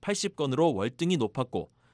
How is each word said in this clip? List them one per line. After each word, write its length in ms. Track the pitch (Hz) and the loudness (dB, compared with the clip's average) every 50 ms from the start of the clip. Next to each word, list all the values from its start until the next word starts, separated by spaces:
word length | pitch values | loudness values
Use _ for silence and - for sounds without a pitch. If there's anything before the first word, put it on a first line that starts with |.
팔십 340 | - - 208 196 - 196 190 | -4 -4 -4 -2 -2 -6 -4
건으로 380 | - 156 139 131 131 165 170 135 | -2 -2 -2 2 4 4 2 4
월등히 420 | 95 98 113 127 _ 165 170 185 160 | 2 -2 -2 -2 _ 0 0 2 2
높았고, 540 | 120 104 - - 131 - - 98 78 - _ _ _ _ | 0 -2 -2 -4 -6 -4 -4 -6 -6 -6 _ _ _ _